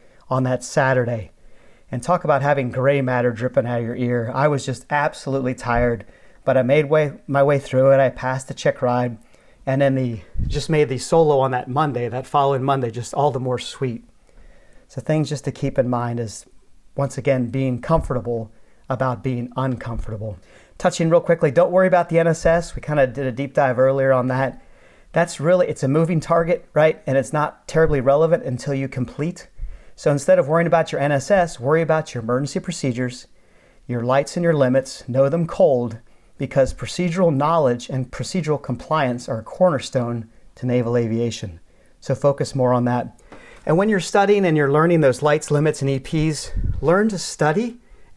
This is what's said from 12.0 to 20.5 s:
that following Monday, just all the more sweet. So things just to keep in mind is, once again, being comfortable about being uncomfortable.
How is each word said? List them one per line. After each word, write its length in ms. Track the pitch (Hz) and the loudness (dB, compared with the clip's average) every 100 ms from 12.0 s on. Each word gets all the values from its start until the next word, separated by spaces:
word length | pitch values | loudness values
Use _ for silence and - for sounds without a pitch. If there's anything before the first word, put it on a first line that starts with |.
| 120 | -4
that 180 | 123 - | -6 -2
following 360 | 143 139 135 | 2 2 2
Monday, 280 | 139 135 120 | 0 0 -2
just 220 | 113 - | -6 -6
all 180 | 139 147 | 0 0
the 80 | 127 | 0
more 200 | 123 123 | -4 -4
sweet. 440 | - - 131 117 - _ _ - - - - - _ | -8 -6 -6 -6 -14 _ _ -20 -20 -20 -20 -20 _
So 140 | 131 | -8
things 280 | - 156 139 | -2 0 0
just 160 | 143 139 | -4 -6
to 60 | |
keep 280 | - 139 139 | -4 -2 2
in 100 | 123 | 2
mind 300 | 120 123 120 | 0 -2 -4
is, 260 | 110 - - - - - - - | -6 -10 -20 -20 -20 -20 -10 -4
once 220 | 139 - | -4 -2
again, 300 | 139 127 120 | 0 0 0
being 340 | 135 135 120 | -2 -2 -2
comfortable 720 | - 160 - 123 110 117 107 - - - - | 0 0 0 -4 -4 -6 -8 -16 -20 -18 -8
about 320 | 117 131 107 | -4 -2 -2
being 300 | 131 120 120 127 | -4 -4 -6 -4
uncomfortable. 840 | 131 117 120 117 - 101 107 101 - | -4 -4 -6 -8 -8 -8 -10 -12 -18